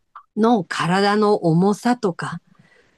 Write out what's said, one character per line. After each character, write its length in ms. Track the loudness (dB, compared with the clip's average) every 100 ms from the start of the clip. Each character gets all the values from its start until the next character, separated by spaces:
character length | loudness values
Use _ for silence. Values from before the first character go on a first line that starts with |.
| _ -20 _ -2
の 260 | 0 2
体 540 | -2 -6 -2 0 2 2
の 180 | 2 2
重 380 | 2 2 2
さ 240 | 0 -2 -2
と 160 | -4
か、 260 | -6 -10 -12 _ _ _ _ _